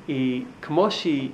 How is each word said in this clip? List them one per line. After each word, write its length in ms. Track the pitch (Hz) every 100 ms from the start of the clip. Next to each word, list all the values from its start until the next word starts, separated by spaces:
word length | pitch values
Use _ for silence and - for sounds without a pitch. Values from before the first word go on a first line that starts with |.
| -
היא, 360 | 139 131 127 123 -
כמו 280 | - 151 208
שהיא 400 | - 175 139 131